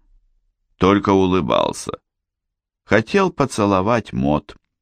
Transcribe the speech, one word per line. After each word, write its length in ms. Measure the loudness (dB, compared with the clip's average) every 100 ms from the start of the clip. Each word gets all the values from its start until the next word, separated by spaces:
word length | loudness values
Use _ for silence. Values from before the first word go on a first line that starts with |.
| _ _ _ _ _ _ _ -2
только 360 | 2 2 2
улыбался. 800 | 2 2 0 0 0 -2 -4 -12 -14 _ _ _ _ _ _ _ _
Хотел 480 | -2 0 2 0 0
поцеловать 800 | -2 -4 0 0 0 0 -2 -2
Мот. 460 | -4 -2 -2 -4 -18 _ _